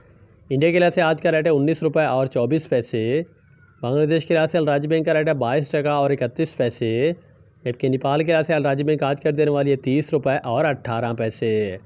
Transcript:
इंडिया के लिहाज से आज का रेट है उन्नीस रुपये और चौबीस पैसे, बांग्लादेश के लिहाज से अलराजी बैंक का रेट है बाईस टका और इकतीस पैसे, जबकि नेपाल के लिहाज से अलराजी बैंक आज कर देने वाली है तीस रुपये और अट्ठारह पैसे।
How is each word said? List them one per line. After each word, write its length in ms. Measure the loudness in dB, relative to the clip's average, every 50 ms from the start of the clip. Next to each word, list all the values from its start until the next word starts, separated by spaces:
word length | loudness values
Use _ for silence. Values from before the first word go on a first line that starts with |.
| -20 -20 -20 -20 -20 -20 _ _ -8 -4
इंडिया 220 | 0 2 2 2
के 60 | 4 4
लिहाज 140 | 2 2
से 80 | 2 2
आज 200 | 2 2 2 0
का 100 | 0 0
रेट 160 | 2 2 2
है 60 | 2
उन्नीस 300 | 2 2 2 0 0 0
रुपये 240 | -2 0 0 2 2
और 200 | 2 2 0 0 0
चौबीस 380 | 0 0 0 2 0 0 0
पैसे, 580 | 0 -2 -2 -2 -2 -2 -2 0 0 0 -2 -4 -6 _ _ _ _ _ _ _ _ _ -8
बांग्लादेश 420 | -4 -2 0 2 2 2 0 0 0
के 100 | 0 0
लिहाज 140 | 0 0 0
से 100 | 0 0
अलराजी 300 | 0 2 0 0 0 0
बैंक 160 | 0 0 2
का 60 | 2
रेट 160 | 0 2 2 0
है 60 | 0
बाईस 380 | 0 0 0 0 -2 -2 -2 -2
टका 240 | -2 0 0 0 0
और 120 | 0 0
इकतीस 420 | 0 0 -2 -4 -2 -4 -4 -4 -2
पैसे, 600 | -2 -2 -2 -2 -2 -2 -2 0 0 0 0 -2 -4 -10 -20 -20 -20 -20 _ _ _ -8
जबकि 240 | -8 -4 -2 -2 -2
नेपाल 340 | 0 0 0 0 0 0
के 100 | 0 2
लिहाज 120 | 2 0 2
से 100 | 0 0
अलराजी 300 | 0 0 0 -2 0 0
बैंक 180 | 0 0 0
आज 180 | 0 -2 -2 -2
कर 120 | -2 -2
देने 180 | 0 2 2 2
वाली 200 | 2 0 2 0
है 60 | 0 0
तीस 340 | 0 0 0 0 0 0
रुपये 240 | -2 -2 0 0 -2 -2
और 260 | -2 -2 -2 0 0
अट्ठारह 480 | 0 -2 -4 -4 -6 -4 -4 -4 -4
पैसे। 680 | -4 -4 -4 -4 -4 -4 -2 0 0 0 -2 -2 -6 -10 -14